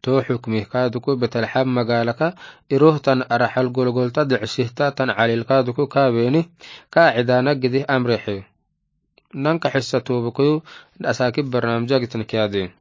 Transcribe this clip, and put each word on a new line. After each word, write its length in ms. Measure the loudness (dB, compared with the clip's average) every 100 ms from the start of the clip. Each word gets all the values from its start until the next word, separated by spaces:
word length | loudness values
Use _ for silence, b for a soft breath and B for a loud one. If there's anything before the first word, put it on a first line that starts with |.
To 80 | 2 0 0
xukmi 400 | -4 -2 -4 -2
kaaduku 480 | -2 -2 -2 -4 -2
Betelxam 520 | -2 -2 -2 0 0
magaalaka, 580 | 0 0 0 -2 -2 -2 -4 B B _
iruhtan 500 | 4 4 4 0 0 0
araxal 380 | 0 0 0 -2
golgolta 560 | 0 0 0 -2 0 0
dicsihta 600 | 0 -2 -4 -4 0 -2
tan 180 | 0 -2
calilkaaduku 720 | 2 2 0 2 0 2 -2 -2
kaabeeni, 540 | 2 2 2 2 2 0 _ B B B
kaacidaana 640 | 4 4 4 2 2 2 0
gidi 260 | 0 0 0
amrixe. 480 | 0 0 -2 -2 -8 -10 _ _ _ _ _ _ _ _
Nanka 360 | -4 -2 0 0
xissa 320 | -2 -2 -4
tuubukuyu, 540 | -2 -4 -2 0 0 0 B B B _ -6
asaakib 400 | -2 0 0 -2
barnaamijya 480 | -2 0 -2 0 -2
gitan 220 | -2 -6 -4
kiyaade. 380 | -2 0 -2 -4 _